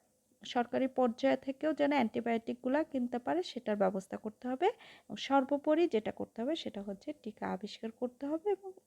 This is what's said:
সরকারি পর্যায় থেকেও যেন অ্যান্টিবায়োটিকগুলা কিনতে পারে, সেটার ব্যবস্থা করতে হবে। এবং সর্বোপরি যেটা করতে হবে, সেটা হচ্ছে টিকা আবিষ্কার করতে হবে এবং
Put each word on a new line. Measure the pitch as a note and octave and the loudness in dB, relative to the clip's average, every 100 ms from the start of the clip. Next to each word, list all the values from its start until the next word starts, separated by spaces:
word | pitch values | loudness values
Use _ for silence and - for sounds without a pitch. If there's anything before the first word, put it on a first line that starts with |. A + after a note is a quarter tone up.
| _ _ _ _ | _ _ _ _
সরকারি | - B3 A#3+ B3+ C4 | -4 -2 0 0 0
পর্যায় | B3+ B3 A3+ C4+ C4 | 2 0 2 2 2
থেকেও | C#4 C4+ D4+ | -2 -4 -2
যেন | D4 C#4+ | 2 2
অ্যান্টিবায়োটিকগুলা | C#4 A3 A#3+ A#3 A3+ - A#3+ B3+ D4 | 4 2 0 -2 -2 -2 -4 0 0
কিনতে | D#4+ C4 B3 B3 | 0 -2 -2 -4
পারে, | C4 D#4 | -2 -2
সেটার | F4+ - - G#3+ | -2 -6 -2 2
ব্যবস্থা | F#3+ G3 - G3+ | 2 0 -6 -8
করতে | A3 - B3 | -10 -8 -6
হবে। | C4 F#4+ - - - | 0 2 0 -8 -20
এবং | - - | -14 -10
সর্বোপরি | - C#4 C4 C#4+ D4+ D#4 F4 | 2 4 4 2 4 4 4
যেটা | A3 G3+ | 2 -2
করতে | - G3+ - | -6 -8 -4
হবে, | B3 D#4+ | -4 -4
সেটা | G#3+ G3+ | -6 -8
হচ্ছে | G3+ G3 - | -8 -8 -10
টিকা | - A3 - G3 | -10 -12 -8 -6
আবিষ্কার | F#3+ G#3 - A3+ | -4 -8 -10 -12
করতে | - B3 B3 C#4+ | -6 -6 -6 -4
হবে | D#4+ G#4 | -2 0
এবং | F#4+ G4 F#4+ | -2 -4 -16